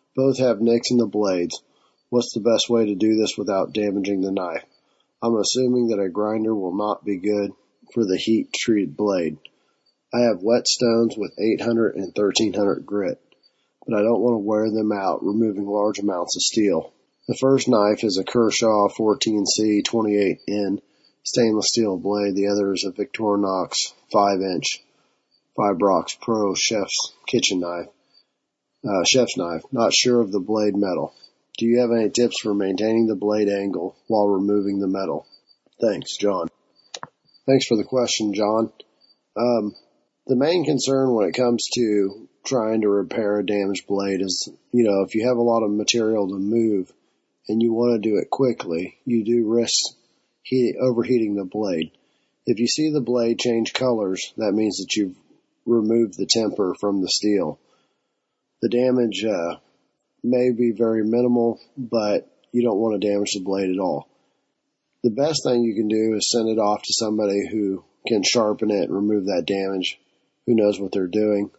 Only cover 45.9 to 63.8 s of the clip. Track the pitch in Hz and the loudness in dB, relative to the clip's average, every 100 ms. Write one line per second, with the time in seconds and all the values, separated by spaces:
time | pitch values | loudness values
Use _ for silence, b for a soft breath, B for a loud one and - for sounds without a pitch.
45.9 | 120 110 110 95 98 98 117 113 101 90 | 0 2 0 -2 -2 -2 0 2 0 -4
46.9 | _ _ _ _ _ - 110 117 113 120 | _ _ _ _ _ -4 0 0 2 2
47.9 | 113 107 101 - - 135 113 - 82 90 | 2 0 -2 -2 0 0 0 -4 -6 -6
48.9 | - - 117 104 117 110 117 113 - - | -10 -2 -2 2 0 2 0 0 -2 -4
49.9 | - _ _ _ _ - 131 120 - 131 | -10 _ _ _ _ -4 0 0 0 -2
50.9 | 117 120 123 107 101 92 107 107 85 78 | 0 0 0 0 -4 -6 -4 -2 -2 -6
51.9 | _ _ _ _ _ - 110 120 - 156 | _ _ _ _ _ -4 -2 0 0 0
52.9 | 151 117 123 117 117 123 113 110 - 131 | -2 0 0 0 0 0 0 -2 -2 0
53.9 | 117 98 92 - - 110 104 107 92 90 | 0 -2 -4 -8 -4 -2 0 0 -2 -4
54.9 | 110 95 90 _ _ _ _ - 117 107 | -2 -2 -6 _ _ _ _ 0 0 2
55.9 | 117 113 - 95 113 107 98 95 85 101 | 2 0 -2 -2 0 0 0 -2 -2 -2
56.9 | 98 90 - 104 104 78 73 _ _ _ | -2 -2 0 0 0 0 -6 _ _ _
57.9 | _ _ _ _ _ _ - 117 120 127 | _ _ _ _ _ _ -6 -2 0 2
58.9 | 127 117 95 110 95 85 85 _ _ _ | 2 0 -2 -4 -2 -4 -6 _ _ _
59.9 | _ _ _ 120 127 127 117 120 107 113 | _ _ _ -2 0 2 2 0 0 0
60.9 | 110 107 117 123 120 117 110 - - 117 | 0 0 2 2 2 2 -2 -10 -12 -4
61.9 | 117 104 104 - _ _ 120 120 101 113 | -2 0 -2 -2 _ _ 0 0 0 0
62.9 | 104 104 101 101 104 92 98 95 92 | 0 0 0 -2 -4 -4 -2 -2 -2